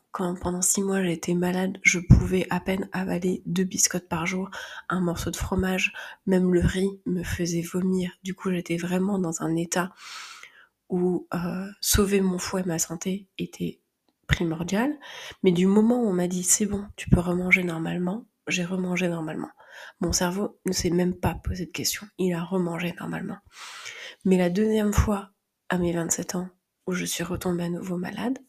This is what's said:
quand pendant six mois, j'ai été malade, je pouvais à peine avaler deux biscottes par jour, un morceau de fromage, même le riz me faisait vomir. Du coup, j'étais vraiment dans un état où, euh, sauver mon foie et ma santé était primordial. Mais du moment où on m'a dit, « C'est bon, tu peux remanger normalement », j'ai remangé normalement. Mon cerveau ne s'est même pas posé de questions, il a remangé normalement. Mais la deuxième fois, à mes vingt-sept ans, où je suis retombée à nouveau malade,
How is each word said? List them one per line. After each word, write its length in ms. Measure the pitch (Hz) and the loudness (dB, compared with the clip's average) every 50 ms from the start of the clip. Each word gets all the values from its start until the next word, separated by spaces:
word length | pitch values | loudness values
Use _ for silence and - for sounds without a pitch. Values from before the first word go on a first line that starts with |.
| _ _ | _ _
quand 240 | - - 190 175 180 185 | -6 -4 -2 -2 -2 -2
pendant 220 | - 180 180 180 | -4 -4 -2 0
six 220 | 180 - - 202 196 | 0 2 2 2 2
mois, 180 | 196 190 196 | 0 0 2
j'ai 120 | 190 175 165 | 2 0 0
été 200 | 165 - - 175 | -2 -2 0 0
malade, 460 | 175 175 180 180 185 190 185 185 - | 2 2 0 0 0 0 -2 -4 0
je 160 | - - - 180 | 2 2 2 2
pouvais 480 | 170 - - - 180 180 185 185 175 - | 8 10 10 10 10 6 2 0 0 0
à 80 | 180 180 | -2 -2
peine 280 | - - 190 196 190 - | 0 -2 -2 -2 -4 -4
avaler 500 | - 185 190 185 180 175 180 185 185 - - - | -4 -4 -2 -2 -2 -2 0 0 -2 -2 -4 -2
deux 160 | 170 180 190 | 0 0 0
biscottes 440 | 185 - - - - - 180 - - | 0 0 0 0 0 0 -4 -4 -4
par 200 | 175 160 165 180 | -4 -4 -2 -2
jour, 240 | 185 185 190 196 - - - - - - - - | -4 -4 -6 -8 -8 -12 -12 -12 -14 -12 -6 -4
un 120 | - 185 | -2 0
morceau 300 | 180 175 165 - - 180 | 0 0 -2 -2 -4 -6
de 40 | 175 | -4
fromage, 560 | - - - 196 185 185 185 185 185 185 190 - - - - - - _ 190 | -4 -4 -2 0 0 0 0 0 0 0 -2 -4 -8 -14 -14 -16 -6 _ 4
même 260 | 185 185 180 180 180 | 4 4 6 6 6
le 60 | 175 | 6
riz 420 | 175 170 - 190 190 196 196 - _ - | 4 4 4 2 0 0 -2 -4 _ -4
me 160 | 180 175 170 | -2 -2 -2
faisait 400 | - - - 175 170 170 170 165 | -4 -2 -2 -2 0 0 -2 -2
vomir. 480 | 165 - 180 180 185 185 185 180 180 - _ | -2 -2 0 0 2 2 0 0 -2 -6 _
Du 140 | - 185 185 | -10 -10 -10
coup, 160 | - - 196 | -4 -2 -2
j'étais 260 | 185 175 170 - 170 170 | -2 -2 -2 -2 -4 -2
vraiment 400 | 170 180 180 185 185 196 202 190 | -2 0 0 0 2 2 0 0
dans 240 | 170 160 165 - | 0 -2 -2 -2
un 140 | 156 160 165 | -2 -2 0
état 360 | 165 170 165 - 185 175 185 - - - - - - - - - - - - - - - _ _ _ _ - | 0 -2 0 0 0 0 0 -6 -12 -18 -16 -14 -14 -14 -16 -16 -18 -20 -20 -20 -20 -20 _ _ _ _ -4
où, 400 | 185 180 180 180 180 - - - - | 0 0 2 2 0 0 -2 -4 -4
euh, 340 | 175 175 175 175 185 190 196 202 - | -4 -4 -4 -4 -6 -8 -10 -10 -6
sauver 400 | - - - - 208 202 202 196 | 0 2 4 4 4 4 4 2
mon 160 | 190 185 180 185 | 2 2 0 -2
foie 220 | - - - 190 | -4 -4 -4 -2
et 60 | 185 | -2
ma 120 | 180 165 160 | -2 -2 -2
santé 500 | - - 165 170 - 190 185 202 196 - _ - | -2 -4 -6 -6 -4 -4 -4 -4 -6 -12 _ -8
était 400 | 180 - - - - 165 - - _ _ _ _ _ _ _ _ _ - | -8 -8 -6 -6 -6 -6 -6 -8 _ _ _ _ _ _ _ _ _ -4
primordial. 720 | - - 185 165 160 160 170 170 190 202 240 294 294 - - - - - - - - - | -2 -2 0 -2 -2 -2 -2 -2 0 0 0 0 -2 -4 -10 -16 -16 -16 -16 -16 -8 2
Mais 100 | - 190 | 4 4
du 140 | 175 170 185 | 6 6 6
moment 380 | 190 196 214 214 226 240 247 240 | 6 6 6 6 6 4 4 2
où 60 | 214 | 2
on 40 | 180 | 2
m'a 140 | 180 180 180 | 2 0 0
dit, « 160 | 185 180 180 | -2 -2 0
C'est 240 | - - - 214 196 | 2 2 2 2 0
bon, 180 | 202 196 202 - - | -2 -4 -6 -8 -12
tu 140 | - - - | -12 2 4
peux 120 | - 180 | 4 4
remanger 420 | 175 180 175 180 180 180 180 185 180 | 4 2 0 0 2 2 2 2 2
normalement », 640 | 180 165 160 165 170 170 175 180 175 190 233 247 - _ _ _ - | -2 -4 -4 -4 -2 -2 -2 -2 -2 -2 -4 -8 -14 _ _ _ -4
j'ai 180 | - 185 175 | -2 -2 -2
remangé 420 | 170 190 185 185 180 180 175 180 175 | -2 -2 -2 0 0 0 0 0 0
normalement. 420 | 170 165 160 156 - - - - - - - - - - - - - _ | 0 -2 -4 -6 -6 -6 -8 -10 -12 -18 -20 -20 -20 -18 -18 -18 -6 _
Mon 120 | - 170 | -2 0
cerveau 480 | 175 - 185 175 180 196 208 - - _ _ 190 | 2 2 2 0 0 -2 -4 -4 -6 _ _ -2
ne 60 | 185 | -2
s'est 180 | - - 180 | 0 0 2
même 240 | 165 175 180 180 180 | 2 4 2 2 0
pas 180 | - - 170 170 | 0 0 -2 -2
posé 320 | - - - 185 180 175 | -2 -4 -4 -4 -4 -6
de 60 | 156 | -6
questions, 340 | - - 120 - - - 214 214 _ - | -6 -4 -4 -4 -4 -6 -8 -12 _ -2
il 140 | 190 185 175 | 0 0 0
a 100 | 165 175 | -2 -2
remangé 500 | 170 190 185 180 170 170 165 175 170 170 - | -2 0 0 0 0 -2 -4 -4 -6 -6 -6
normalement. 400 | - 170 165 160 175 - 185 190 - - - - - - - - - - - - - - - - - | -8 -8 -6 -6 -6 -8 -10 -10 -14 -20 -20 -18 -18 -16 -16 -16 -14 -14 -14 -14 -14 -16 -16 -2 2
Mais 120 | 185 185 180 | 4 6 6
la 140 | 180 175 | 4 4
deuxième 420 | 175 196 220 220 214 220 214 208 202 | 2 2 2 2 2 2 2 4 4
fois, 380 | - - 220 208 196 202 196 _ _ _ _ _ _ _ - | 4 4 4 0 -2 -4 -8 _ _ _ _ _ _ _ -2
à 100 | 185 180 | 0 0
mes 120 | 175 175 | 2 0
vingt-sept 440 | 170 170 165 170 - - 175 - - | 0 0 -2 -2 -2 -4 -4 -4 -6
ans, 140 | 180 185 185 - _ _ _ _ _ _ - | -6 -6 -8 -10 _ _ _ _ _ _ -4
où 60 | 180 | -4
je 120 | 180 175 | -4 -4
suis 180 | 170 - - 170 | -4 -4 -4 -4
retombée 400 | 170 180 170 - 185 175 175 175 | -4 -6 -4 -2 -2 -2 0 -2
à 60 | 170 | -2
nouveau 260 | 175 175 - 185 180 | -4 -6 -6 -6 -4
malade, 440 | 175 180 - - 180 196 240 262 254 - | -4 -4 -6 -6 -4 -4 -4 -4 -4 -6